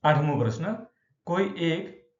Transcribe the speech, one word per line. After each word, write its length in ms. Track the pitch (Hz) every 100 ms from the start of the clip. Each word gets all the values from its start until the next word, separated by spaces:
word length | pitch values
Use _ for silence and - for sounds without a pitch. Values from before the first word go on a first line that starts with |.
આઠમો 360 | 151 151 151 127
પ્રશ્ન, 360 | 113 110 185 233 - _ _ _
કોઈ 200 | - 180
એક 600 | 190 180 165 165 - - _